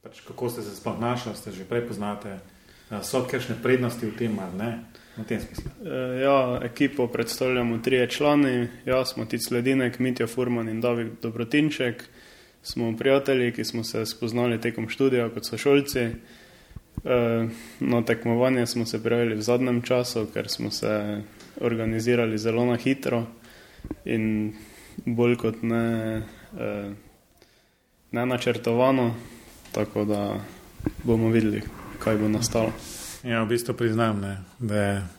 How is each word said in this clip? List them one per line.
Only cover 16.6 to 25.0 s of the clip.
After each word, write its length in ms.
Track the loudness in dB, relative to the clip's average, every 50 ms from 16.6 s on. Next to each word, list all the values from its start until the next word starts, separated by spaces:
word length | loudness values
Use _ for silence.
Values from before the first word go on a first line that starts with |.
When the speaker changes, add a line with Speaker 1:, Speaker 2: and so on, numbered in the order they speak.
| -20 _ -20 -20 _ _ _ -8 0 2 4 4 4 4 2 2 0 -2 -4 -8 -16 -18 -8
Speaker 2:
na 240 | -4 0 2 2 2
tekmovanje 640 | 4 2 0 0 2 0 2 4 4 4 4 2 2
smo 200 | 0 0 -2 -2
se 180 | -2 -4 -2 0
prijavili 320 | 2 2 2 2 2 0
v 60 | -2
zadnjem 400 | 2 2 2 2 4 2 0 0
času, 460 | 0 2 2 2 2 0 -2 -4 -4
ker 200 | -2 -4 -6 -4 -4
smo 220 | -4 -4 -4 -4
se 500 | -4 -2 -2 0 0 0 -2 -2 -4 -6 -8 -12 -16 -20 -20 -18 -10 -4
organizirali 760 | -2 -2 0 0 -2 -2 -2 0 2 4 4 4 4 2 0
zelo 280 | 0 0 0 2 2 2
na 100 | 2 2
hitro 500 | 2 2 0 0 0 0 -2 0 0 -2 -4 -10 -18 -20 -20 -20 -20 -20 -20 -20 -16 -10 -10 -10 -8 -4
in 500 | -2 -2 0 2 2 0 0 -2 -2 -6 -10 -18 -20 -20 -20 -20 -18 -18
bolj 380 | -8